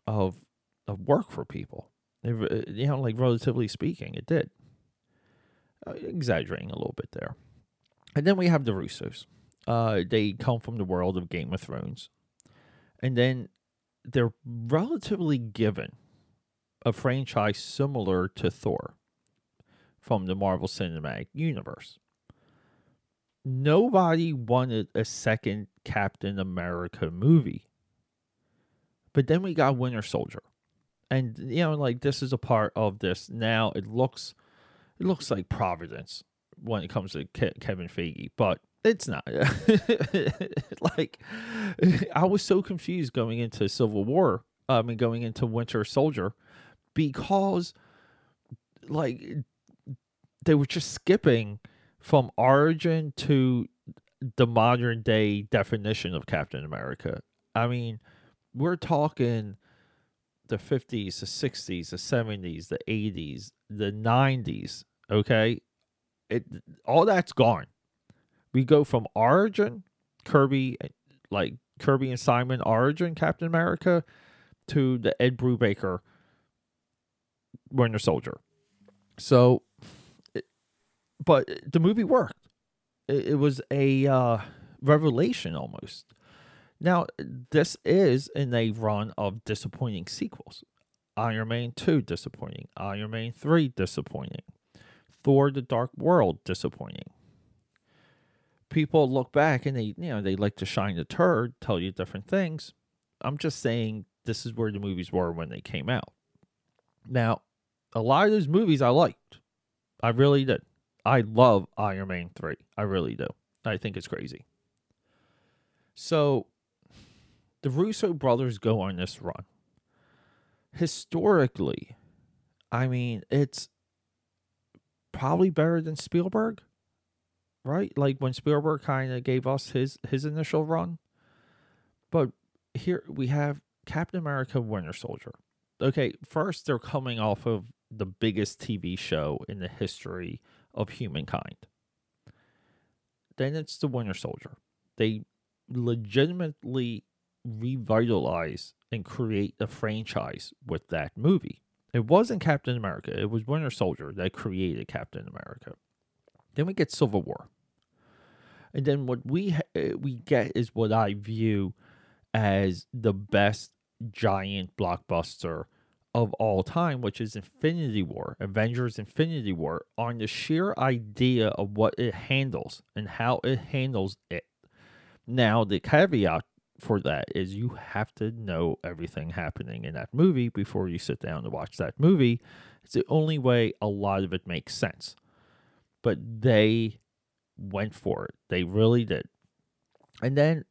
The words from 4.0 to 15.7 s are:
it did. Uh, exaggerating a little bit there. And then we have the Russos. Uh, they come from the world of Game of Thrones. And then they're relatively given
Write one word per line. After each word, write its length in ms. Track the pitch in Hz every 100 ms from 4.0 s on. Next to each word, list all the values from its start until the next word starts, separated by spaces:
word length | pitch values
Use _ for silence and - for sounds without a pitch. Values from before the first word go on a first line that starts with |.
| - -
it 100 | -
did. 240 | 165 - _ _ _ _ _ _ _ _ _ _ _ _ _ -
Uh, 60 |
exaggerating 800 | - - 175 123 82 - - -
a 40 | -
little 200 | - -
bit 120 | -
there. 240 | 50 50 - _ _ _ _ _ _ - 151
And 100 | 156
then 100 | 190
we 120 | 175
have 180 | 160 123
the 60 |
Russos. 540 | 95 - - 50 - - _ _ _ -
Uh, 340 | 117 113 101 90
they 260 | 113 104
come 260 | 95 - -
from 180 | - 113
the 60 |
world 340 | 92 90 92 90
of 120 | 87
Game 240 | 87 64
of 80 | 92
Thrones. 480 | - 64 - - - _ _ _ _ _ _ _ _ -
And 160 | 127 120
then 340 | 127 127 - _ _ _ _ _
they're 300 | - 127 117 -
relatively 920 | 127 117 113 156 233 320 - 196 165 135
given 600 | 113 101 107